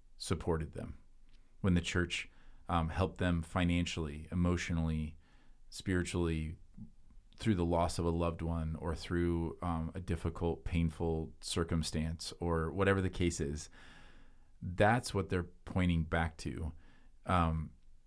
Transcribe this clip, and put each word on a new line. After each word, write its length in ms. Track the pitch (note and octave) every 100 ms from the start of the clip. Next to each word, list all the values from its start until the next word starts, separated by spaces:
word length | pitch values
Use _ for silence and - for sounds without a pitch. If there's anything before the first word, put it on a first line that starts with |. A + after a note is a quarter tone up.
| - -
supported 560 | - D#2+ - D#2+ D2+
them, 220 | - D#2 - - - - - - -
when 140 | G2+ F2
the 40 |
church, 480 | - F2+ E2+ - - - - - -
um, 220 | F2 E2
helped 300 | E2 F#2+ -
them 220 | F2+ E2+
financially, 840 | D#2+ F#2 F2 F2 F2 - D#2 D2 D#2+
emotionally, 840 | F2+ F2 F2 - E2 D#2+ D#2 D#2 - - - - - -
spiritually, 840 | - - F2+ E2+ F2 E2+ D#2+ D#2 - - - - - - - - -
through 180 | A2+ F#2
the 80 | E2+
loss 340 | E2+ F2+ -
of 60 | E2+
a 40 |
loved 320 | E2+ E2+ E2
one 340 | E2 E2 D#2+ D#2+
or 160 | E2+ D#2+
through, 600 | - F2 E2+ E2+ E2 -
um, 300 | F2 E2 E2 F#2+
a 40 |
difficult, 640 | F2 E2+ E2+ - E2+ D#2+ -
painful 640 | F2 E2 - E2+ D#2+ D#2+ -
circumstance 920 | - F2+ E2 E2+ D#2+ E2 D#2+ E2 - -
or 300 | E2+ E2 D#2+
whatever 300 | E2+ G2 G2
the 80 | F#2
case 300 | - F2 -
is. 300 | C#2+ D2+ - - - - - - - - - -
That's 520 | F#2 F2+ G#2 A#2+ -
what 160 | G2+ F2+
they're 180 | F#2 E2 - -
pointing 380 | F#2+ F2+ E2+
back 340 | D#2+ E2+ D#2+ -
to, 340 | - - D#2+ - - - - - -
um, 420 | F#2 E2 D#2+ D#2 - - -